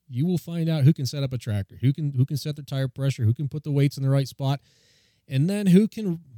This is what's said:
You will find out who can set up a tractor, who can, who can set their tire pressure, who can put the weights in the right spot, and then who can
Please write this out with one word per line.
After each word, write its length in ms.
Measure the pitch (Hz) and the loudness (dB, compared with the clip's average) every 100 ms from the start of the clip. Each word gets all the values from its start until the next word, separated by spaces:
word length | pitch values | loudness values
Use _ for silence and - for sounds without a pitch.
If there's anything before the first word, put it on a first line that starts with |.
| - | -10
You 180 | 120 170 | -4 -2
will 120 | 175 | -2
find 320 | - 170 160 | -4 -4 -2
out 140 | 160 | 4
who 100 | 135 | 4
can 120 | 160 131 | 4 -2
set 160 | 147 | -4
up 120 | 135 | -6
a 40 | 127 | -6
tractor, 400 | - 104 92 95 | -4 -4 -6 -2
who 100 | 127 | -2
can, 220 | 143 147 | 0 -2
who 120 | 135 - | 0 0
can 120 | 143 | -2
set 180 | 151 147 | -6 -10
their 80 | |
tire 240 | 135 135 135 | -8 -4 -4
pressure, 360 | - 139 - 107 | -2 -2 2 2
who 80 | |
can 160 | 120 143 | 2 -2
put 140 | 151 | -6
the 80 | 151 | -2
weights 260 | 139 143 139 | 2 2 2
in 60 | |
the 60 | 135 | 2
right 180 | 139 135 | 2 0
spot, 340 | - 135 139 - _ _ _ _ _ - | -2 -2 -2 -6 _ _ _ _ _ -4
and 220 | 131 165 | 0 0
then 180 | 202 202 | 2 4
who 220 | 175 220 | 4 4
can 320 | - 208 170 147 | 0 -6 -6 -10